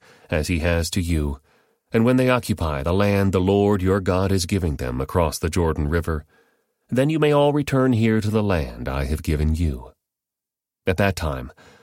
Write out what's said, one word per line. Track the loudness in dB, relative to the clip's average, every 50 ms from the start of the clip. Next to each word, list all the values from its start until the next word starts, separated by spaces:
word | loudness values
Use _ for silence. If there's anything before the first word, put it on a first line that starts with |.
| _ -20 -20 _ -8 _
as | -4 -4 -2
he | -2 -2 -2
has | 0 0 0 0 -2 -2
to | -4 -4
you, | -2 -2 -2 -2 -2 -4 -6 -10 _ _ _ _ _ _ _ _ _ _
and | 0 2 2
when | 4 4
they | 4 2 2
occupy | 0 0 0 -4 -4 -2 -2 -2 -2 -2 -2
the | 0
land | 0 2 2 2 2 2 2 2
the | 2 2
Lord | 2 4 4 4 4 4 2 2
your | 2 0 0 0
God | 0 0 0 0 0 0
is | 0 -2 -2
giving | -2 -2 -2 0 -2 -2
them | -4 -6 -6 -4 -6
across | -6 -2 0 0 0 0 -2
the | -4 -4 -2
Jordan | 0 0 0 0 0 -2 -2
River, | 0 -2 -2 -2 -2 -4 -6 -6 _ _ _ _ _ _ _ _ _ _ _ _ _
then | 0 0 2 2
you | 2 2
may | 2 4
all | 4 4 4 2 2
return | 0 -2 0 0 2 2 2 2
here | 2 2 2 2 2
to | 0 0
the | 0 0 0
land | 0 0 0 -2 -4 -8 -6 -4 -2
I | -2 -2 -2
have | -2 -4 -4 -2
given | -2 0 0 2 0 0
you." | 0 0 -2 -2 -4 -12 -16 _ _ _ _ _ _ _ _ _ _ _ _ _ _ _ _ _ _ _
At | -4 0
that | 2 0 0 0
time, | -2 -4 -6 -6 -6 -10 -14 -16 _ -20 -20 -20 _